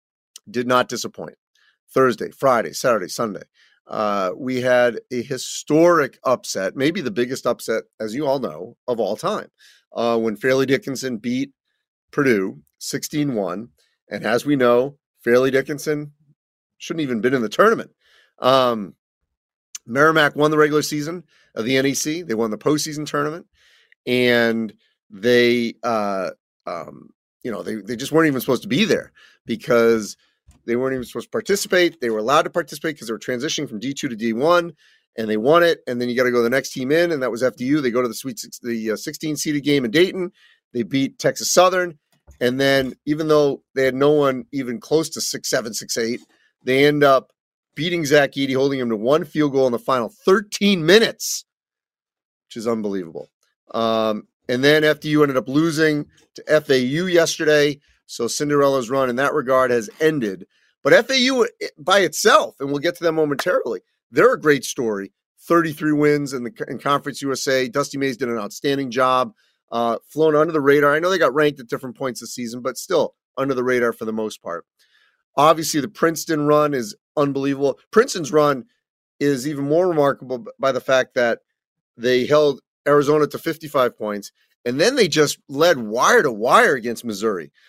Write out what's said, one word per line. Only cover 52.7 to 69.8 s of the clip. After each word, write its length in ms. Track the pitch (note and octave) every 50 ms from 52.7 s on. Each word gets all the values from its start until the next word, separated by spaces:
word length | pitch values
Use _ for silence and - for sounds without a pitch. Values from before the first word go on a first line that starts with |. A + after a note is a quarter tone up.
| A#2 A2 G#2 G2+ G2 G2 F2+ E2 D#2 D2+ - - _ _ _ _ _ _ _ - -
Um, 540 | A2+ A2+ A2+ A2+ A2+ A2 A2 G#2+ G#2 - _ _ _ _ -
and 160 | B2+ B2 C3+
then 180 | C#3+ D3+ D#3 D3+
F 160 | D3+ D3+ D3+
D 120 | - D#3
U 120 | D3+ D3+ D3
ended 140 | C#3+ C3+
up 120 | B2+ - B2+
losing 600 | C3+ D3 D#3+ E3+ D3+ D3 D#3+ D#3 D3+ D3 D3 - _ _ _ _ _
to 80 | - - -
F 200 | D3+ D#3 D3 -
A 100 | C#3 C3
U 260 | B2+ B2 C#3+ E3 F#3
yesterday. 720 | F#3 F3 E3+ E3 D#3 - - E3 D3+ D3+ D3 D3 D3+ C#3+ D3 _ _ _ _ _ -
So 180 | - - A#2+
Cinderella's 640 | A2 - - D3+ D3 D3 C#3+ C#3+ C#3 C3+ C3+ A#2+ G#2+
run 200 | C3 C3+ C3+ B2+
in 60 | A#2+
that 160 | B2 C#3 C#3+ C#3+
regard 380 | D3+ B2+ A#2+ C3 C3 C3 B2
has 180 | B2 A#2+ G#2+ G#2 - -
ended. 460 | D#3+ D#3 D#3 D3 A2+ G#2 F#2 F2+ F#2+ - _ _ _ _ _ _ -
But 80 | C#3 D#3
F 180 | G3 A3+ -
A 80 | C4+ C4
U 240 | B3 C4 C4+ B3 A3
i-, 240 | - - - E3 - -
by 220 | - D3 F#3 F#3+ G3+
itself, 540 | F#3+ D#3+ - - - G#3 C4 D#4 B3+ A2+ - -
and 100 | C#3 C#3
we'll 80 | C#3+ D3
get 160 | C#3 E3+ E3+ -
to 40 | E3+
them 140 | E3 D#3+
momentarily, 640 | D#3+ D#3 D3 C#3+ B2+ - - C3+ C4+ - B2+ G#2+ F2+ - _ _ _ _ _ A2+
they're 220 | C3+ F#3 B3 F3
a 60 | E3
great 240 | C#3 D3+ D3 C3+ -
story. 480 | - - - B2+ A2+ G#2+ G2 G2 F#2+ _ _ _ _ _ _
Thirty-three 500 | - - E3+ E3+ E3 D#3+ D3 D3+ - D3+
wins 420 | D3+ D3 D3 D3 D3 D3 C#3+ C3 C3+
in 120 | C3 A#2+
the 80 | A#2 -
co-, 140 | - D3 -
in 100 | C#3+ A2
Conference 420 | - C#3+ C#3+ C#3 - C#3+ B2 - C#3
U 100 | C#3 C3
S 160 | B2 - C#3+
A. 200 | C3 C3 C3 B2
Dusty 300 | A2 C#3+ C#3+ C#3+ - C#3
Mays 180 | C#3 C3+ B2
did 120 | G#2+ C3 A#2+
an 100 | A#2 A2+
outstanding 540 | G2+ G2+ - - - D3 C#3 C#3 C#3 B2+ A2
job, 420 | B2+ C3 C3 B2+ B2+ B2+ A2+ - _ _ _ _ _ _ _ -
uh, 260 | A#2